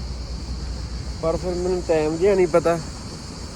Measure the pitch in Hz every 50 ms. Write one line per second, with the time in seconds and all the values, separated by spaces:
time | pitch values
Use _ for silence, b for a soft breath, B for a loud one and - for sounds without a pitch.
0 | - - - - - - - - - - - - - - - - - - - -
1 | - - - - - 165 165 165 160 180 180 175 180 180 185 180 170 - 165 156
2 | 151 156 160 165 180 208 202 190 180 165 156 170 151 165 170 165 147 - - -
3 | - - - - - - - - - - -